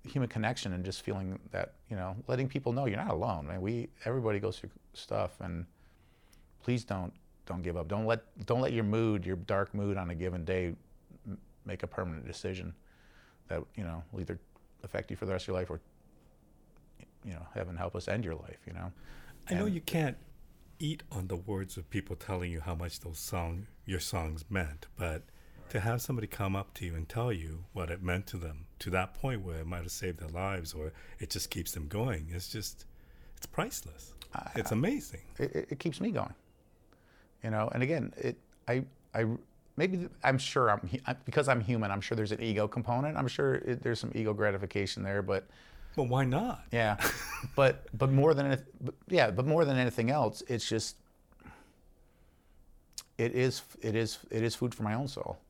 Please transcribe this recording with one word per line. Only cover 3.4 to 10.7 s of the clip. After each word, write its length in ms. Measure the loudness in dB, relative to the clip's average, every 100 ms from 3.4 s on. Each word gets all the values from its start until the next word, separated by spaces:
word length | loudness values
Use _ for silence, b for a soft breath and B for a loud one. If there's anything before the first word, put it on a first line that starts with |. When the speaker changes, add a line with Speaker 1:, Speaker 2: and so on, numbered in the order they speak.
| -4
Speaker 1:
man. 140 | -4
We, 280 | -2 -2 -4 -6 -4
everybody 340 | 0 0 0
goes 200 | -2 -4
through 120 | -12 -16 -20
stuff, 460 | -18 -4 -2 -2 -4
and 260 | -6 -6 -8 b b b b b b b b -8
please 200 | -2 -2
don't, 300 | 0 -4 -4 -8 -20 -20 -8
don't 160 | -4
give 160 | -2 -2
up. 100 | -2
Don't 180 | 0 2
let, 180 | 2 0 -12 0
don't 140 | 2
let 140 | 4
your 100 | 4
mood, 420 | 4 4 4 2 0
your 120 | -4
dark 360 | 2 2 2
mood 220 | 0 0 0
on 140 | -2
a 60 | -2
given 280 | -2 -2
day 300 | 0 0 0